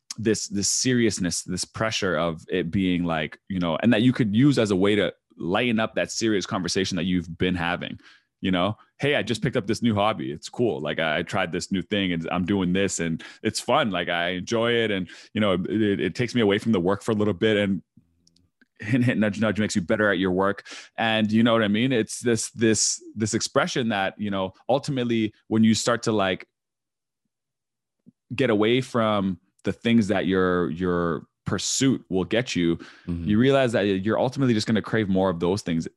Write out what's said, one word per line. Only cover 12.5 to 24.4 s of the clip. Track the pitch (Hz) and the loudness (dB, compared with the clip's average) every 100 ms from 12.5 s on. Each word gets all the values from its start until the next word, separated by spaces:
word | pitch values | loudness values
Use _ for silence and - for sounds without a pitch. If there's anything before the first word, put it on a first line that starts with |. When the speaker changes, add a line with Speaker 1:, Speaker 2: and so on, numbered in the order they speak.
| 101 87 | 0 0
Speaker 1:
this | 92 98 - | 0 0 -2
and | 85 82 - - | -4 -4 -8 -8
it's | 110 - | -6 -4
fun. | - 143 123 | 0 0 0
Like, | 87 87 | -2 -2
I | 85 87 | -2 -2
enjoy | 90 - 113 117 | -4 -4 -2 0
it. | 117 110 | 0 0
And, | 95 87 - - | -2 -6 -12 -8
you | 107 | 0
know, | 104 | 2
it, | 90 - 104 | 2 0 0
it, | 107 90 | 0 0
it | 87 - | -2 -2
takes | 120 120 | -2 2
me | |
away | 104 104 | 2 2
from | 113 | 2
the | 101 | 2
work | 87 98 | 2 0
for | - | -2
a | 104 | 0
little | 107 | 0
bit | 87 110 104 | 2 2 2
and | 98 87 - _ _ _ _ _ _ _ _ _ | 2 -2 -6 _ _ _ _ _ _ _ _ _
hint, | 104 127 | -2 2
hint, | 123 92 | 2 2
nudge, | 107 98 | 0 2
nudge | 110 98 | 0 0
makes | 104 104 | 0 -2
you | |
better | 85 107 107 | 0 2 2
at | 90 | 2
your | 95 | 2
work." | 92 98 101 - - - - | 2 0 -2 -10 -18 -12 -4
And | 113 110 107 | 0 0 2
you | 110 | 4
know | 120 | 4
what | 113 | 4
I | 104 | 2
mean? | 104 131 | 2 2
It's | 120 107 - | 0 -2 -4
this, | 120 113 - | -2 0 -2
this, | 107 113 110 - - 330 104 | 0 2 2 0 -4 -10 -6
this | 107 | -2
expression | 113 - 139 170 151 113 | -2 -2 0 0 -2 -2
that, | 101 95 - | -2 -2 -4
you | 104 | -4
know, | 98 | -4